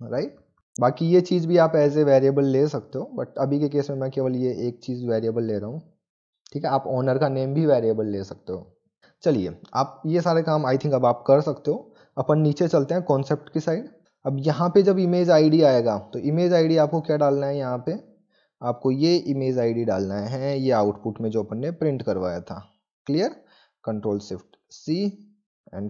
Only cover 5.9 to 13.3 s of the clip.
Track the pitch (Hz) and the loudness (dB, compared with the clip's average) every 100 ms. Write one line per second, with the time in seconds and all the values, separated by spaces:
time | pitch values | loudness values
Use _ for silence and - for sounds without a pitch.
5.9 | _ _ _ _ _ - 143 147 135 - | _ _ _ _ _ -12 -6 -2 -2 -2
6.9 | 127 131 131 147 135 135 147 156 127 113 | -2 0 0 0 -2 -2 0 2 2 2
7.9 | 110 110 101 95 - - 92 - _ _ | -2 -2 -6 -8 -14 -12 -12 -12 _ _
8.9 | _ _ _ 175 123 90 82 - 127 139 | _ _ _ 0 0 -2 -8 -8 -4 -4
9.9 | - 160 170 170 165 160 151 139 135 147 | -6 -2 -2 0 0 0 0 0 0 0
10.9 | 131 123 120 - 139 147 135 147 202 - | 2 2 2 4 4 4 -4 -4 -4 -6
11.9 | _ _ - 131 156 151 147 170 160 135 | _ _ -6 0 2 2 2 2 2 0
12.9 | 175 175 135 135 | -2 0 0 0